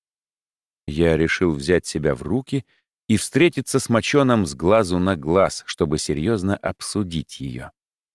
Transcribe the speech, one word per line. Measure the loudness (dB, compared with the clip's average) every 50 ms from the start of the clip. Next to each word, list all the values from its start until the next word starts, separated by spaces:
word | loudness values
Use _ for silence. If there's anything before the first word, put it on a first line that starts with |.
| _ _ _ _ _ _ _ _ _ _ _ _ _ _ _ _ _
Я | -6 0 2 4 4 4
решил | 4 2 0 0 0 0 0
взять | 0 -2 0 2 2 2 0
себя | -2 -6 -2 -2 -2 -2
в | -2
руки | -4 -4 -4 -4 -4 -4 -6 -6 -6 _ _ _ _ _ _ _ _ -2
и | 0
встретиться | 0 0 -2 2 2 2 2 2 -2 -6 -2 -2 -2
с | 0 2
Мочоном | 0 0 0 2 2 2 4 4 2 2 0
с | -2 -4
глазу | 0 2 4 4 4 4 2 0 0
на | 2 0 0
глаз, | -2 -2 2 4 4 4 4 0 -6 -10
чтобы | -12 -4 -2 -2 0 0 -4
серьёзно | -2 -4 -4 -2 0 -2 -2 -2 0 -2 -2
обсудить | -2 -4 -8 -8 -8 -10 -6 -4 -4 -4 -4 -6 -8 -8 -8 -12 -12
её. | -10 -10 -10 -10 -12 -14 _ _ _ _ _ _ _ _